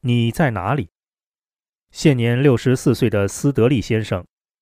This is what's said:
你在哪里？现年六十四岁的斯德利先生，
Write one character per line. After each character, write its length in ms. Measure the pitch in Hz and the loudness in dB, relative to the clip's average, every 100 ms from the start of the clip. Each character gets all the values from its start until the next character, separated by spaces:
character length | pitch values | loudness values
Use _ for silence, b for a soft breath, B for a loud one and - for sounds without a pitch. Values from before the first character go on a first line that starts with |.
你 300 | 123 120 117 | -2 0 0
在 200 | - 151 | 0 -2
哪 240 | 107 90 143 | -2 -4 -4
里？ 140 | 92 _ _ _ _ _ _ _ _ _ _ | -6 _ _ _ _ _ _ _ _ _ _
现 260 | - 160 127 | -2 2 2
年 260 | 117 120 | 2 2
六 140 | 143 117 | 2 2
十 180 | - 123 | 2 0
四 180 | - | 0
岁 160 | 117 117 | 0 0
的 160 | 104 101 | 0 -2
斯 280 | - 143 | -2 -2
德 160 | 135 117 | 2 2
利 100 | 139 | 0
先 240 | - 110 | -2 -4
生， 220 | 107 92 85 _ _ _ | -4 -6 -8 _ _ _